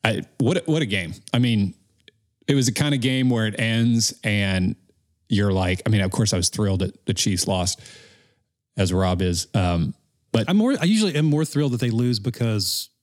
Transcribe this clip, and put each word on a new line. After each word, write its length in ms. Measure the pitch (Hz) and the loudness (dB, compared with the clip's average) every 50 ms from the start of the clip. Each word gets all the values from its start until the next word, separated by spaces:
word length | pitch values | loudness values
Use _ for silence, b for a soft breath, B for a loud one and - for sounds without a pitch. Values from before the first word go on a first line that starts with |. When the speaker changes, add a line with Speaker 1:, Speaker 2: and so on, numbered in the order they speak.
| - | 0
Speaker 1:
I, 180 | 117 110 92 - - _ _ | 0 -2 -2 -6 -10 _ _
what 200 | 120 123 185 180 | 0 0 0 0
a, 120 | - - | 0 -2
what 120 | 151 160 | -2 -2
a 40 | 151 | 0
game. 280 | 101 101 95 87 85 98 - _ - | -2 -2 -4 -4 -6 -10 -12 _ -2
I 60 | - 120 | 0 2
mean, 360 | 127 120 117 104 101 92 - _ _ _ _ _ _ - _ _ _ _ _ _ _ | 2 2 2 2 0 0 -2 _ _ _ _ _ _ -20 _ _ _ _ _ _ _
it 80 | - 143 | 0 2
was 120 | 139 127 | 2 2
the 60 | 123 | 0
kind 220 | 104 - 143 147 143 | 0 0 0 0 0
of 60 | 131 | 0
game 300 | 117 135 131 131 127 127 | 0 0 0 2 2 2
where 160 | 123 113 113 | 2 2 0
it 120 | 107 104 - | -2 -2 -2
ends 540 | 117 113 113 117 117 120 117 117 113 - - - | -2 0 2 2 2 2 2 2 0 -2 -4 -4
and 540 | - 110 104 104 101 98 95 92 92 92 - _ _ _ _ _ _ _ _ _ _ _ | -4 -2 0 0 0 0 0 0 0 0 -2 _ _ _ _ _ _ _ _ _ _ _
you're 240 | 123 101 104 101 | 0 0 2 2
like, 300 | 95 95 92 87 95 92 - | 2 0 0 0 -2 -2 0
I 40 | 110 | 0
mean, 120 | 107 101 | 2 2
of 80 | 95 90 | 2 0
course 240 | - - 113 101 92 | 0 0 0 0 0
I 20 | |
was 140 | 90 85 - | 0 -2 -2
thrilled 300 | - - 107 98 95 92 | -2 -2 0 0 0 0
that 260 | 95 95 - _ _ | -2 -4 -6 _ _
the 80 | - - | -6 -4
Chiefs 320 | - - - 95 87 - - | -2 0 -2 0 -2 -2 -2
lost, 320 | 98 92 90 92 - B B B B B B B B B B B B B B B _ _ _ _ _ | -2 -2 -2 -2 -4 B B B B B B B B B B B B B B B _ _ _ _ _
as 160 | - 98 90 | -2 0 0
Rob 300 | 90 92 95 90 92 87 | 2 2 2 2 2 0
is. 240 | 92 90 87 82 - _ - | 0 0 0 -2 -6 _ -2
Um, 400 | 110 92 87 87 85 85 - - _ _ _ _ _ _ _ | 0 0 2 0 0 -2 -2 -4 _ _ _ _ _ _ _
but 160 | - 110 110 - | -2 -2 0 2
Speaker 2:
I'm 80 | 190 | 2
more, 180 | 208 214 254 277 - | 2 2 2 0 2
I 40 | 151 | 2
usually 300 | 175 220 220 214 190 143 | 2 2 2 0 0 0
am 100 | 147 156 | 2 2
more 180 | 156 147 151 156 | 2 2 0 0
thrilled 280 | - - 143 147 135 | -2 -2 -2 0 0
that 80 | 123 113 | 0 0
they 100 | 127 120 | -2 0
lose 280 | 113 117 123 123 123 107 | 0 0 0 0 0 -2
because 720 | 101 123 110 - 120 113 110 104 95 - - - - - _ _ | -2 -6 -4 -2 -2 -2 -2 -2 -2 -4 -4 -6 -8 -12 _ _